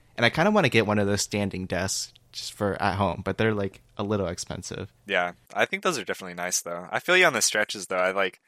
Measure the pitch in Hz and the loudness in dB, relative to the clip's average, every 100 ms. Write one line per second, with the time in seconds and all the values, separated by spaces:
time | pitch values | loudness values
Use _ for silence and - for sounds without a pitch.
0 | _ - 117 - 190 214 139 113 104 104 | _ 0 2 4 4 4 4 4 4 2
1 | 101 101 - 104 98 92 92 90 92 - | 2 0 -2 -2 -2 -4 -4 -4 -2 -4
2 | - - _ - - - 101 90 101 92 | -8 -14 _ -14 -12 -4 -2 0 0 0
3 | 98 85 95 92 110 104 98 - _ - | 0 -2 -4 0 0 0 -4 -8 _ -6
4 | 104 104 87 87 - - - - 104 _ | -2 0 -2 -4 -8 -10 -10 -10 -12 _
5 | - 92 87 - - 101 117 196 202 143 | -2 0 0 -4 -6 0 0 0 -2 -2
6 | 95 95 92 87 90 - 87 87 90 120 | -4 -6 -8 -8 -4 -4 -4 -8 -4 -2
7 | - 180 175 117 - 107 107 107 92 92 | 4 6 6 4 2 2 0 -4 -4 0
8 | 92 98 95 - | 2 2 0 -4